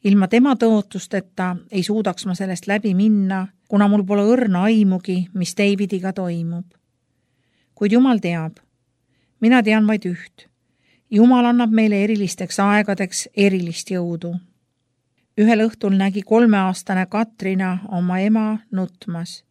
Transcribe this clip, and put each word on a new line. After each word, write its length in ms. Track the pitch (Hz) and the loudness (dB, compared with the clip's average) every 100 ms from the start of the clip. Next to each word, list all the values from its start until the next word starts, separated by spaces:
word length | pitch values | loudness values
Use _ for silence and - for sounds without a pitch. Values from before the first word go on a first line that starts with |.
Ilma 240 | 202 202 185 | 4 2 4
tema 260 | 233 269 | 2 2
tõotusteta 1000 | 254 226 214 202 190 - 202 190 - 185 180 - | 2 2 2 -2 -12 -8 -8 -8 -8 -6 -6 -6
ei 120 | 196 | -6
suudaks 440 | 170 214 202 180 190 | -2 -2 -2 -6 -8
ma 80 | |
sellest 320 | 175 190 175 - | -6 -6 -8 -4
läbi 280 | 208 208 | -2 0
minna, 540 | 185 214 208 190 190 190 _ _ | 0 2 2 0 -4 -8 _ _
kuna 200 | 202 208 | 2 2
mul 160 | 208 | 2
pole 180 | 190 202 | 0 0
õrna 400 | 202 254 233 180 | 2 2 0 0
aimugi, 680 | 202 220 202 185 185 180 175 | 2 2 2 0 -4 -6 -6
mis 220 | 185 175 - | -6 -8 -2
Davidiga 560 | 202 202 202 190 190 | -2 0 -4 -4 -6
toimub. 540 | 190 180 170 165 170 175 _ _ _ _ _ _ _ _ _ _ | -6 -6 -6 -6 -8 -12 _ _ _ _ _ _ _ _ _ _
Kuid 180 | _ 208 | _ 2
Jumal 260 | 233 262 226 | 4 4 2
teab. 380 | 175 170 160 - _ _ _ _ _ _ _ _ | -2 -4 -6 -12 _ _ _ _ _ _ _ _
Mina 220 | 226 254 | 4 4
tean 240 | 214 220 214 | 4 2 2
vaid 180 | 214 | 0
üht. 420 | 185 175 - _ _ _ _ _ _ _ _ | -4 -8 -12 _ _ _ _ _ _ _ _
Jumal 340 | 208 240 254 | 4 6 6
annab 260 | 240 240 240 | 4 2 2
meile 340 | 220 214 202 | 2 2 2
erilisteks 560 | 208 214 190 - 180 - | 0 -2 -4 -6 -8 0
aegadeks 680 | 202 208 208 196 185 - - - | 2 2 0 -2 -4 -6 -8 0
erilist 540 | 196 190 175 165 - | 0 0 -4 -8 -8
jõudu.“ 460 | 185 175 170 170 180 _ _ _ _ _ _ _ _ _ - | -6 -4 -6 -8 -10 _ _ _ _ _ _ _ _ _ 2
Ühel 220 | 214 220 220 | 4 4 0
õhtul 280 | 220 202 196 | -2 -2 0
nägi 260 | 196 196 | 0 -4
kolmeaastane 840 | - 220 233 208 190 185 - 185 185 | 0 2 4 4 0 -4 -4 -4 -2
Katrina 720 | 208 226 _ 190 190 185 180 190 | -4 -6 _ -4 -2 -2 -4 -6
oma 300 | 175 180 185 | -4 -2 -2
ema 400 | 202 220 214 214 _ | 0 0 0 -6 _
nutmas. 760 | 190 185 _ - 170 170 - _ | -6 -6 _ -10 -10 -10 -16 _